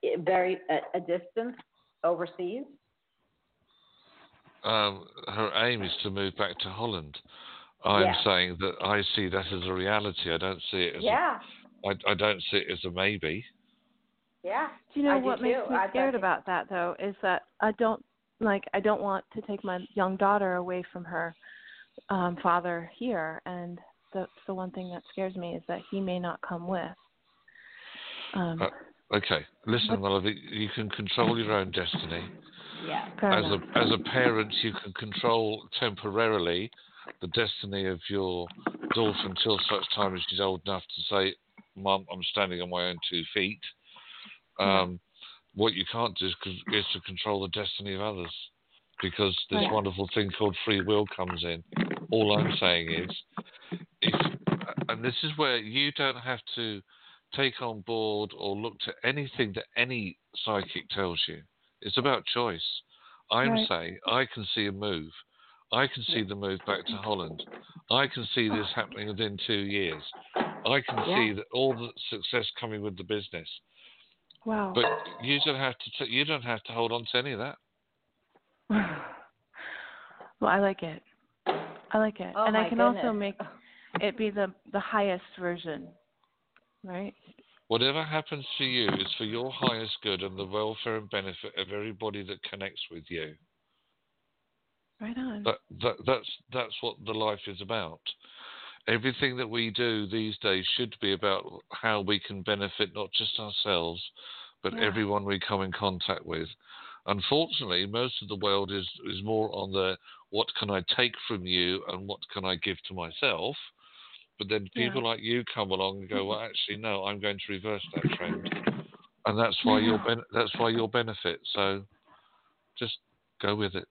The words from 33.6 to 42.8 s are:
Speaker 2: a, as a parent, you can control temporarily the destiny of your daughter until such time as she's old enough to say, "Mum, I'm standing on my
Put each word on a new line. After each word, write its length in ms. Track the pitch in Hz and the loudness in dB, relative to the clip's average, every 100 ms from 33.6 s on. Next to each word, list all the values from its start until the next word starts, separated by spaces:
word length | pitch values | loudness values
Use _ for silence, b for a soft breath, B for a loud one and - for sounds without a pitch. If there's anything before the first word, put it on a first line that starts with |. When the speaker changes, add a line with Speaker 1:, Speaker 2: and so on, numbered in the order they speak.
| - | 2
Speaker 2:
a, 40 | 110 | 4
as 120 | 117 | 4
a 60 | 110 - | 2 2
parent, 420 | 127 123 110 107 - | 4 6 4 0 0
you 120 | 113 | -2
can 180 | 101 104 | -4 -8
control 760 | 92 110 98 123 117 110 107 107 - | -8 -8 0 2 4 2 -2 -6 -2
temporarily 880 | 120 95 107 101 113 107 85 87 110 B B B B - | -2 0 -2 4 4 4 4 2 -2 B B B B -10
the 60 | 90 | -4
destiny 580 | 98 110 - 101 98 95 | 0 0 -2 -4 -2 0
of 120 | 90 - | -2 -2
your 360 | 101 92 90 87 - - - - | 0 0 -2 -4 -6 -6 -6 -2
daughter 240 | 113 110 101 | 2 4 2
until 340 | 98 92 113 101 - | -2 0 2 4 2
such 140 | 101 - | 0 0
time 200 | - 101 | 0 0
as 60 | 92 - | 0 -4
she's 120 | 92 | 0
old 200 | 98 92 98 | 0 0 -2
enough 160 | 95 - - | -4 -6 -8
to 60 | - | 0
say, 260 | 101 95 - _ - _ - | 2 2 0 _ -20 _ -4
"Mum, 280 | 98 98 92 | 2 2 0
I'm 100 | 92 | -6
standing 360 | 85 - 95 87 | -4 0 0 0
on 80 | 90 | -2
my 200 | 87 | 0